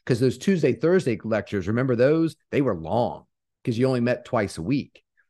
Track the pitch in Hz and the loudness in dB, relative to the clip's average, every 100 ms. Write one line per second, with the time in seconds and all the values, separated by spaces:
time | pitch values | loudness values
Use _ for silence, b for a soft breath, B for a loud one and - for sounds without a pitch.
0 | - 113 127 - - 185 139 113 160 185 | -2 0 0 0 0 2 2 2 2 2
1 | 131 110 110 107 - 101 87 117 135 117 | 0 -4 -2 -4 -2 -4 -2 -2 0 4
2 | 127 160 165 - _ 123 135 87 80 113 | 4 4 0 -4 _ -2 0 -2 -2 -2
3 | 107 73 - _ _ _ - 113 131 127 | -2 -4 -16 _ _ _ -4 0 2 2
4 | 120 120 - 120 98 - 85 139 - - | 0 -2 -2 -2 -2 -4 -4 -4 -4 -14
5 | _ _ _ | _ _ _